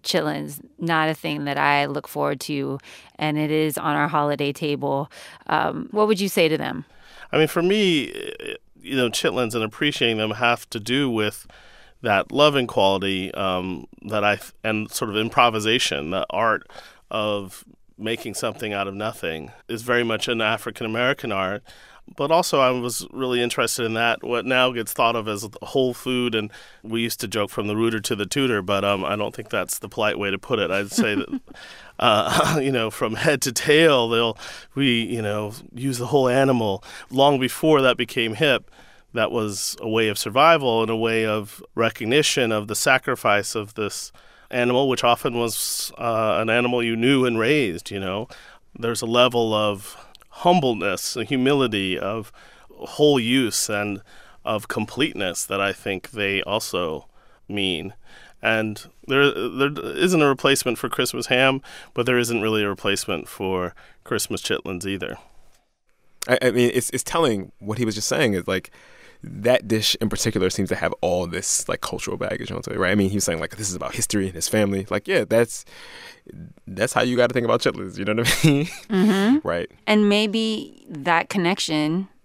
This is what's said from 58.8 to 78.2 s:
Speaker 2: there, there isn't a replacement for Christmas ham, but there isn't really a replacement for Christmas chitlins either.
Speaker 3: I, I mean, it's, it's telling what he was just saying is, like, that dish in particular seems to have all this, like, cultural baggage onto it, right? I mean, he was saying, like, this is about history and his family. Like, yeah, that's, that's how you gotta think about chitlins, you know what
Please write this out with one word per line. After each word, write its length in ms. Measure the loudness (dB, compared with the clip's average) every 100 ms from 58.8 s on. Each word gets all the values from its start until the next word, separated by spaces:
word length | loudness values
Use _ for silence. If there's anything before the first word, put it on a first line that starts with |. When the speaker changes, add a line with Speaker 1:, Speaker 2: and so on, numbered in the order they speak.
| -16 _ -2
Speaker 2:
there, 220 | 0 2
there 400 | 0 -6 -2 -4 -4 -8 -2
isn't 260 | 0 2
a 40 | 2
replacement 520 | 2 0 0 -2 -4
for 100 | -4
Christmas 380 | -2 -4 -4 0
ham, 340 | 2 4 2 -6 -20 -10
but 140 | -4 2
there 100 | 2
isn't 240 | 2 0
really 220 | 0 0
a 40 | 0
replacement 600 | -2 -2 -2 -2 -6 -8
for 480 | -6 -4 -2 -4 -8 -20 -20 -6
Christmas 360 | -4 -2 -6
chitlins 460 | -4 -4 -4 -8 -6
either. 320 | -6 -6 -10 -18 -20 -20 _ _ _ _ _ _ -12 0
Speaker 3:
I, 120 | 2
I 100 | 2
mean, 200 | 4 4
it's, 160 | 2 -2
it's 140 | -6
telling 480 | -2 0 2 0 -6 -12
what 180 | -8 -2
he 80 | -2
was 80 |
just 140 | -2 -4
saying 260 | 0 2
is, 140 | 0 -2
like, 240 | -4 -4 -20 -20 -20 -20 -18 -14
that 440 | -2 2 2 2
dish 260 | 0 0 0
in 80 | -2
particular 400 | 0 -2 2 0
seems 180 | 0 -2
to 80 | 0
have 180 | -2 -2
all 280 | 0 0 -2
this, 420 | -4 -2 -2 -2
like, 100 | -6
cultural 380 | -6 -6 -6 -6
baggage 340 | -6 -6 -6
onto 200 | -8 -6
it, 60 | -2
right? 140 | 2
I 40 | 4
mean, 140 | 2
he 60 | 2
was 80 |
saying, 160 | -2 -2
like, 160 | -4 -6
this 140 | -8
is 60 | -6
about 200 | -6 -4
history 300 | -2 0 -2
and 100 | -4
his 140 | 0
family. 360 | 2 2 0 -2
Like, 180 | -4 0
yeah, 160 | 0
that's, 400 | 4 4 2 -2 -14 -20 -18 -18 -20 -20 -20 -18 -18 -18 -14
that's 240 | -4 0
how 120 | 2
you 120 | 2 4
gotta 180 | 2
think 120 | 2 2
about 160 | 2
chitlins, 360 | 2 -2 -8 -6
you 60 |
know 120 | -2
what 240 | 0